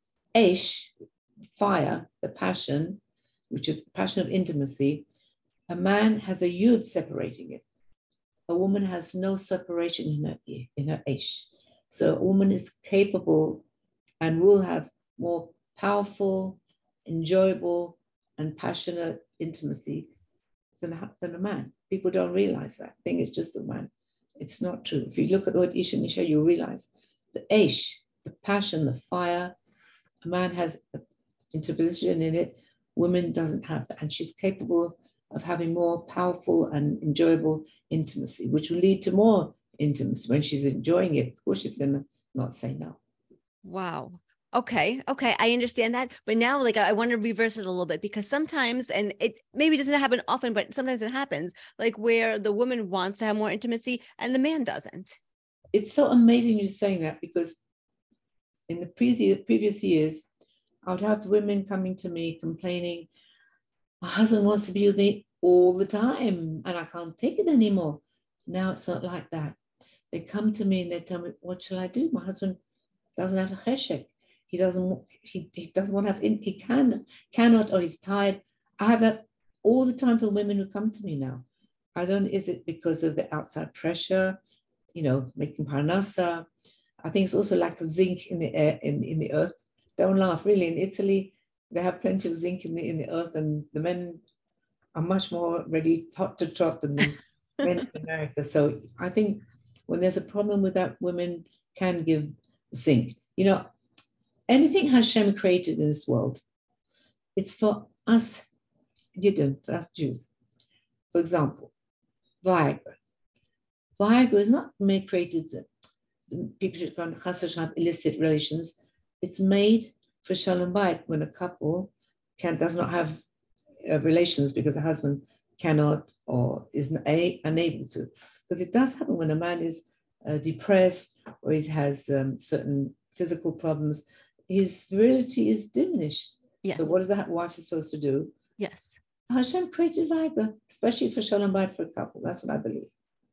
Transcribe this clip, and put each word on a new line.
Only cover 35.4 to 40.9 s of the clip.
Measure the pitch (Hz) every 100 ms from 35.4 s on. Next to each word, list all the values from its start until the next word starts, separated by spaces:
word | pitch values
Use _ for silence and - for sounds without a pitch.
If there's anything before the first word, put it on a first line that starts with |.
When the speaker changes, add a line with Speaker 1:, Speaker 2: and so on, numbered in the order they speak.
Speaker 1:
having | 165 170 165
more | 170 170 170
powerful | - 180 180 175 - 170 -
and | 147 151 147
enjoyable | 156 147 165 160 156 156 - _ -
intimacy, | 160 - - - - 120
which | 151 151
will | 170
lead | 190 190
to | 185
more | 190 226 196 156 - _ -
intimacy | 147 127 107 - 113
when | 143
she's | 147 139
enjoying | 139 - 160